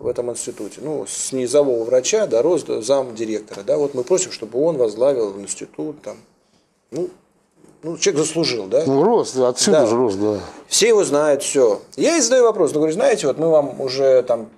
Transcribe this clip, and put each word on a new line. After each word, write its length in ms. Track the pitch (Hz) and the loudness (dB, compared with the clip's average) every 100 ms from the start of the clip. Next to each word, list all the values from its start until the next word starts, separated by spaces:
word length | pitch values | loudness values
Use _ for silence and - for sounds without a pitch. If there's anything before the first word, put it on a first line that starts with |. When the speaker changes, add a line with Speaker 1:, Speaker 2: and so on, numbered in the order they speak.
Speaker 1:
в 60 | 123 | -6
этом 240 | 120 120 | -6 -6
институте. 500 | 117 - 120 101 - | -8 -10 -10 -12 -10
Ну, 240 | 139 139 107 | -8 -8 -8
с 260 | - - | -8 -6
низового 520 | 131 120 143 143 117 | -4 2 2 4 0
врача 420 | 113 127 123 220 196 | 2 0 2 0 2
до 140 | 113 | 2
роста 400 | 151 160 - 117 | 2 0 -2 -6
замдиректора, 840 | 110 139 127 110 110 104 104 101 | 0 0 -2 -8 -6 -6 -8 -14
да. 140 | 101 151 | -4 -2
Вот 160 | 143 | -2
мы 120 | 127 | -4
просим, 280 | 123 - 117 | -2 -2 -2
чтобы 260 | - 107 120 | -8 -8 -2
он 140 | 165 147 | -2 0
возглавил 600 | 113 104 135 123 104 101 | -2 2 0 2 -2 -6
институт, 640 | 98 - - - 156 143 | -12 -12 -12 -10 -10 -10
там. 160 | 107 107 _ _ _ _ _ _ _ | -16 -18 _ _ _ _ _ _ _
Ну, 200 | 139 180 - _ _ _ _ _ _ | -8 -8 -10 _ _ _ _ _ _
ну, 160 | 156 165 | -12 -2
человек 260 | 196 151 | -2 0
заслужил, 400 | 151 165 143 117 95 | -2 0 -2 -2 0
да? 160 | 127 135 | 0 2
Speaker 2:
Ну, 160 | 139 | 2
рост, 340 | 196 220 131 131 | 4 2 0 0
да, 120 | 123 | 0
отсюда 320 | 127 208 165 | 2 2 4
Speaker 1:
Да. 60 | 113 | 4
Speaker 2:
же 100 | 120 | 2
рост, 220 | 120 95 | 0 0
да. 220 | 107 101 87 - - | -2 -2 -6 -18 -4
Speaker 1:
Все 220 | - 220 | 0 4
его 160 | 214 | 4
знают, 380 | 139 143 151 143 | 4 2 2 0
всё. 400 | - 139 117 98 - - | 0 2 4 2 -6 -2
Я 160 | 247 | 0
ей 80 | 330 | 2
задаю 220 | 226 254 | 2 4
вопрос, 260 | 233 202 143 | 4 4 0
ну, 60 | 151 | 2
говорю, 160 | 156 | -2
знаете, 320 | 165 139 214 143 | 0 0 2 -2
вот 100 | 131 | -2
мы 120 | 165 | 2
вам 280 | 156 139 - | 2 2 -4
уже 400 | 135 131 135 127 | -6 0 4 4
там 260 | 127 117 110 | 2 -4 -4